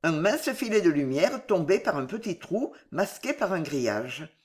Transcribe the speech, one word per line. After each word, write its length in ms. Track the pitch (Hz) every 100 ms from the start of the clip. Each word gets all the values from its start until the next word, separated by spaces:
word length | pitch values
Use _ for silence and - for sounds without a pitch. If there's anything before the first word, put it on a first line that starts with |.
Un 100 | 165
mince 380 | 156 185 302 302
filet 280 | 220 233 214
de 100 | 175
lumière 540 | 147 135 139 214 269
tombait 360 | - 190 156 196
par 160 | - 147
un 100 | 127
petit 320 | 220 208 170
trou 340 | - 196 285 - _
masqué 400 | 151 196 - -
par 200 | 285 190
un 80 | 185
grillage. 680 | 156 143 117 104 123 127 156 _